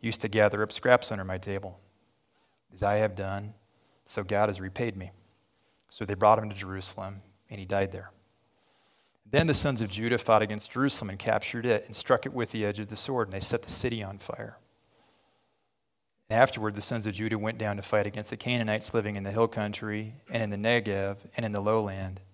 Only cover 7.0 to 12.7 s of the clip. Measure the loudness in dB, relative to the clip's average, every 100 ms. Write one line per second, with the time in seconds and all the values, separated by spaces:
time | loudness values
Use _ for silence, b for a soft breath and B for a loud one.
7 | -10 -12 -18 _ _ -14 -2 2 2 -2
8 | -14 _ _ _ _ b b b b b
9 | b b 0 2 4 4 2 0 -2 -2
10 | 2 2 6 6 6 -2 -6 0 0 0
11 | -6 -4 0 0 0 -4 2 2 2 -10
12 | 2 2 2 -4 -4 0 -2